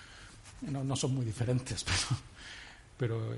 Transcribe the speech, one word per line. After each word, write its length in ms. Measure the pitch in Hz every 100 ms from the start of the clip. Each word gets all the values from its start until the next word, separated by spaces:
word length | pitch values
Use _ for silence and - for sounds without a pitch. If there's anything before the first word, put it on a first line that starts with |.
| - - - - - -
No, 220 | 220 135
no 120 | 135 139
son 180 | 139
muy 120 | 131 117
diferentes, 580 | 101 117 127 127 104
<laughs> 1120 | - 95 - - - - - - - - - -
pero, 320 | 120 113
pero 20 | 113